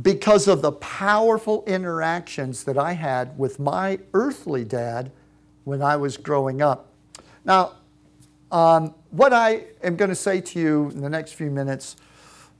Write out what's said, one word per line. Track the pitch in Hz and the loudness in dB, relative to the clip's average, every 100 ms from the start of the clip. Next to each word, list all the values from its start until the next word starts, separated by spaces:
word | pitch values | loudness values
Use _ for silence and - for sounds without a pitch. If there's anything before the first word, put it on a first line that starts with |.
because | 147 196 - 208 202 | 0 2 4 4 6
of | 175 | 2
the | 147 | 2
powerful | - - - 196 208 226 220 220 214 - | -4 -8 -4 0 2 2 2 0 -4 -2
interactions | 185 185 165 160 170 170 - 131 123 | -4 -4 -4 -2 -4 -6 -8 -8 -8
that | - 135 | -4 -2
I | 151 | -2
had | 175 156 127 127 139 | -2 -4 -4 -4 -4
with | 131 131 | -6 -4
my | 143 180 190 190 - | -4 -2 -2 -6 -2
earthly | 185 262 262 - 139 | -2 0 -4 -6 -6
dad | 113 120 117 117 131 - _ _ _ _ | -4 -6 -4 -6 -10 -14 _ _ _ _
when | - 139 | -10 -2
I | 143 147 | 0 0
was | 143 135 | -2 -6
growing | - 147 135 131 | -4 -2 -2 0
up. | 147 127 - _ _ - - _ | 0 0 -6 _ _ -20 -20 _
Now, | - 190 180 - _ _ _ _ - _ _ | 2 2 2 -4 _ _ _ _ -20 _ _
um, | 175 165 165 156 - _ | 2 6 6 2 -8 _
what | 160 269 | 2 6
I | 240 226 220 - - | 6 4 0 -6 -8
am | 180 170 | -4 0
gonna | 202 | 0
say | 175 - 185 | 0 -2 -2
to | 180 175 | -4 -2
you | 160 151 147 | 0 2 0
in | 147 | -4
the | 143 | -6
next | 160 156 | -6 -8
few | - 151 | -8 -6
minutes, | 139 139 135 - - _ - - - - _ | -4 -4 -6 -10 -18 _ -20 -20 -20 -20 _